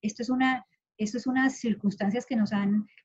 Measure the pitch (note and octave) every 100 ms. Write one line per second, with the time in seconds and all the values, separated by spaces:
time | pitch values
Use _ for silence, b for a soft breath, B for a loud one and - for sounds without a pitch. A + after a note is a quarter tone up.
0 | G#3 - A#3 B3+ C4 B3+ - _ _ -
1 | G#3+ B3 C4 C4 C4+ - A#3+ G3 G3+ -
2 | G3+ A#3+ - A#3+ G3+ G3+ G3+ G#3 G#3 b